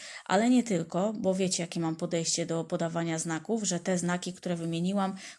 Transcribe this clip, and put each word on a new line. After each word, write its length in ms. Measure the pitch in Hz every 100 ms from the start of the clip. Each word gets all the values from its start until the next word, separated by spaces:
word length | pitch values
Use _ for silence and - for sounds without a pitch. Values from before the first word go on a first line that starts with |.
| - -
ale 260 | - 190 233
nie 120 | 247
tylko, 500 | 240 180 165 175 202
bo 220 | 214 185
wiecie, 280 | 190 185 185
jakie 180 | 170 175
mam 160 | 165 160
podejście 500 | 175 170 165 - 170
do 180 | 165
podawania 540 | 165 175 165 170 165 160
znaków, 440 | 165 160 160 226
że 180 | 196 175
te 180 | 175 180
znaki, 340 | 175 180 180
które 240 | 180 180 170
wymieniłam, 580 | 165 165 175 196 190 196 -